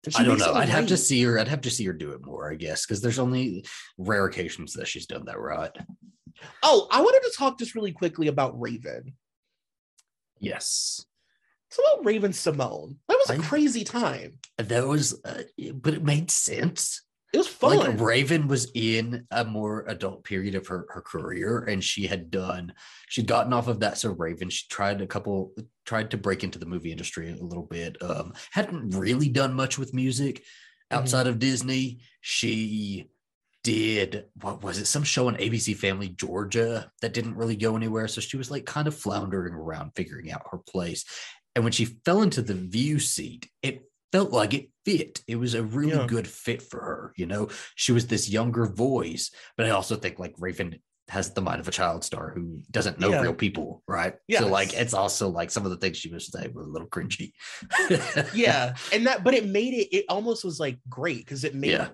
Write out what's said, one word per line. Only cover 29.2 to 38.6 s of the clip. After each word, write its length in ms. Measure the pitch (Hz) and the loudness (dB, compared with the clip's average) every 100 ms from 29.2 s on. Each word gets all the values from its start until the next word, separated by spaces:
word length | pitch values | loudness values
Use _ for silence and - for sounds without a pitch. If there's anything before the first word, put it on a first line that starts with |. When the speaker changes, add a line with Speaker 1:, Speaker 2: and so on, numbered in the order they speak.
| 147 | 2
Speaker 2:
done 240 | 127 135 | 2 2
much 240 | 131 127 - | 0 -2 -4
with 140 | 131 | -4
music 420 | 127 131 123 139 - - - - _ _ | -2 0 0 -2 -4 -14 -20 -20 _ _
Speaker 1:
Mm-hmm. 40 | 123 | -2
Speaker 2:
outside 300 | 127 131 127 | 2 2 2
of 140 | 113 | 2
Disney. 640 | 131 127 127 131 131 123 - _ | 2 2 0 -2 -2 -6 -20 _
She 880 | - - 113 110 110 107 101 95 - _ _ _ _ _ | -4 -2 0 0 -2 -2 -4 -6 -10 _ _ _ _ _
did, 640 | 120 110 110 107 95 104 - - | -2 2 2 2 0 -4 -12 -12
what 220 | - - | -10 -8
was 160 | 101 92 | -6 -4
it? 60 | |
Some 180 | 104 147 | 0 0
show 240 | 143 - 127 | 2 2 2
on 100 | 110 | 2
A 80 | 101 | 0
B 100 | 113 | 0
C 160 | - | 0
Family 360 | - 98 98 98 | 0 0 0 -6
Georgia 800 | 90 90 90 98 117 113 113 - _ | -6 -6 -4 -2 0 0 -2 -8 _
that 120 | 113 | -4
didn't 200 | 120 117 | -4 -4
really 220 | 107 117 104 | -4 -2 0
go 180 | 110 | 0
anywhere. 320 | 110 113 110 110 | 0 0 -2 -2
So 140 | - | -6
she 160 | - 131 | -6 -6
was, 120 | 127 | -6
like, 160 | 143 | -8